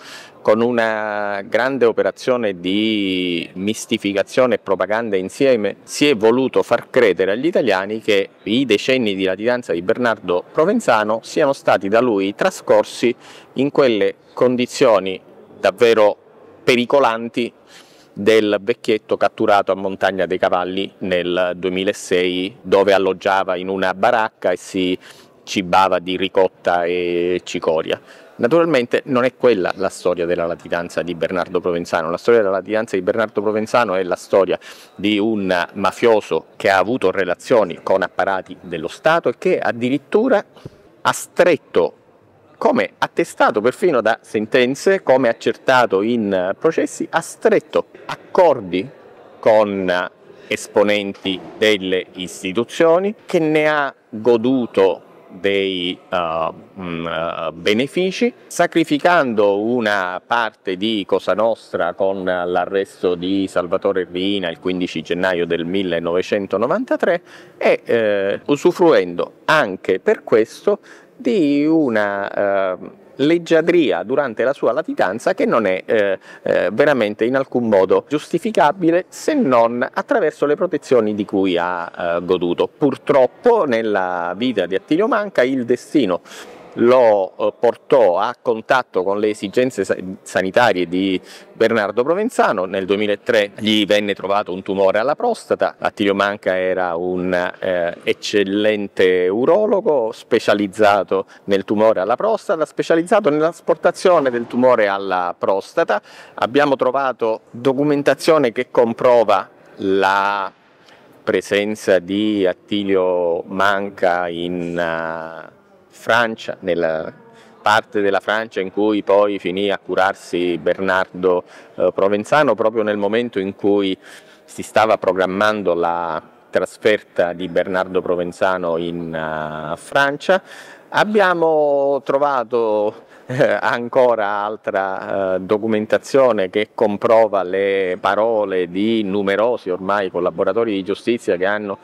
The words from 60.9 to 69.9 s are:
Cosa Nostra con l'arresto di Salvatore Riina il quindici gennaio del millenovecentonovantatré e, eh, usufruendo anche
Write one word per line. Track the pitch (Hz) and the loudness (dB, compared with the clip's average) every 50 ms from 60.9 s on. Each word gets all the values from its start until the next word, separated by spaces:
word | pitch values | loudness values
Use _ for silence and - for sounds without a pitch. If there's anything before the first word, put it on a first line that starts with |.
| 113 104 92 | -4 -4 -4
Cosa | - - 92 - - 110 | -2 -2 -2 0 0 0
Nostra | 98 107 117 110 - - - - 95 87 82 90 | 0 0 0 0 -2 -8 -8 -6 -4 -4 -4 -2
con | - 101 95 98 98 92 | -2 -2 -2 -2 -2 -4
l'arresto | 92 92 90 87 87 90 90 90 92 98 98 98 - - - - 92 90 | -4 -4 -2 -2 -2 -2 -2 -2 -2 -2 -2 -4 -4 -6 -4 -2 -2 -2
di | 85 85 92 98 98 95 92 | -2 -2 -2 -2 -2 -2 -2
Salvatore | - 92 87 87 87 92 - 101 98 95 90 85 | -2 -4 -4 -2 -2 -2 -2 -2 -2 -2 -4 -6
Riina | 87 90 92 98 101 101 90 85 | -6 -6 -4 -2 -2 -4 -4 -6
il | 82 - | -8 -6
quindici | - 90 92 92 90 87 - 82 80 | -6 -4 -4 -2 -4 -4 -6 -6 -6
gennaio | - 87 87 92 92 92 85 85 | -6 -4 -2 -2 0 0 -2 -2
del | 82 85 82 82 | -2 -2 -4 -4
millenovecentonovantatré | 82 90 98 98 92 85 82 85 85 85 90 92 - - 107 98 95 - 98 107 131 160 214 262 - 311 294 - 214 175 170 - - - - - - - | -4 -4 -4 -4 -2 -4 -4 -4 -2 -2 -2 -2 -2 -2 -4 -2 -2 -4 -2 -2 -2 -2 -2 -4 -4 -6 -4 -2 -2 -4 -4 -4 -10 -20 -20 -20 -20 -10
e, | - - 220 170 - - | -2 0 0 0 0 0
eh, | - 120 117 113 107 104 101 98 98 104 - - | -2 0 0 0 0 0 0 -2 -2 -4 -4 -4
usufruendo | - 143 143 - 175 170 - 180 165 143 107 95 87 87 85 - - - _ _ | -2 -2 0 2 0 2 4 4 4 6 4 2 0 -2 -6 -6 -6 -8 _ _
anche | - 156 156 139 107 92 95 - - | 0 2 2 2 0 -4 -4 -2 -2